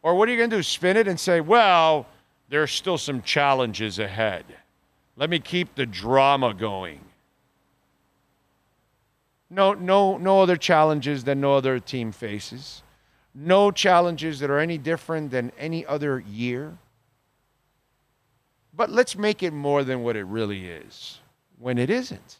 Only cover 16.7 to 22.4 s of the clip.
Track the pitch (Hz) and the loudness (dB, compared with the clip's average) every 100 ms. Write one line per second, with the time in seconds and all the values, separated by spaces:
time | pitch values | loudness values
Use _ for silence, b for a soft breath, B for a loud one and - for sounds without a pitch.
16.7 | 170 _ _ _ _ _ _ _ _ _ | -16 _ _ _ _ _ _ _ _ _
17.7 | _ _ _ _ _ _ _ _ _ _ | _ _ _ _ _ _ _ _ _ _
18.7 | 156 - 226 247 196 208 208 175 151 143 | -6 -2 2 0 0 -2 0 -4 -4 0
19.7 | 143 131 127 117 107 95 110 107 98 92 | 0 0 -4 -4 -4 -6 -4 -4 -6 -10
20.7 | 82 - - - - _ _ _ _ 120 | -14 -18 -20 -20 -20 _ _ _ _ -4
21.7 | 120 127 240 254 - _ - | -2 0 -2 -4 -14 _ -20